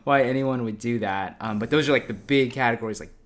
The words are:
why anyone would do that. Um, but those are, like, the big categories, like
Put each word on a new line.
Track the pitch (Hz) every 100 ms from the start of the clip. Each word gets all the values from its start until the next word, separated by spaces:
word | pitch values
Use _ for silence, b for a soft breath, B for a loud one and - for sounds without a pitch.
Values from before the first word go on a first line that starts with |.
why | - 139
anyone | 127 131 135 127
would | 117 104
do | 117 120
that. | 101 95 92 -
Um, | 110 104
but | 117
those | 151 143
are, |
like, | 135 -
the |
big | 101 - 139 127
categories, | 135 127 113 113 104
like | - -